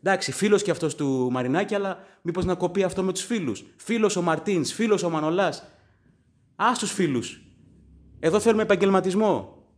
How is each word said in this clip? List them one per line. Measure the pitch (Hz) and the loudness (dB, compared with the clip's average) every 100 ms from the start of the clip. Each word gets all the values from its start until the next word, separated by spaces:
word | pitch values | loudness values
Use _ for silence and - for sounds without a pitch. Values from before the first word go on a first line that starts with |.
Εντάξει, | 165 190 185 | 0 0 -2
φίλος | 135 202 208 | -2 2 2
κι | 202 | 2
αυτός | 160 160 | -2 -2
του | 143 143 131 127 | -2 -2 0 0
Μαρινάκη, | 127 123 147 202 | 0 0 0 0
αλλά | 208 196 180 - _ | -2 -4 -6 -14 _
μήπως | 165 170 | -8 -4
να | 180 | -2
κοπεί | 180 180 175 | -2 -2 0
αυτό | 185 180 | -2 0
με | 185 | -4
τους | 190 | -4
φίλους; | - 233 151 101 - _ | -4 -4 -4 -6 -10 _
Φίλος | - 226 214 190 | -4 0 2 2
ο | |
Μαρτίνς, | 175 160 - 190 160 | 0 -2 0 -2 -2
φίλος | - 226 202 | -2 0 2
ο | 175 | 0
Μανολάς. | 160 151 175 185 - - _ _ _ _ _ _ _ _ _ | -2 -2 0 0 -2 -14 _ _ _ _ _ _ _ _ _
Ας | 214 247 | 0 0
τους | 208 | -4
φίλους. | - 175 127 - - - _ - - - - - - | -2 0 0 -4 -12 -20 _ -20 -20 -20 -20 -20 -4
Εδώ | 165 190 | 0 2
θέλουμε | 220 214 | 4 2
επαγγελματισμό. | 214 202 196 190 185 185 220 143 95 - _ | 4 4 4 2 2 0 2 0 -4 -18 _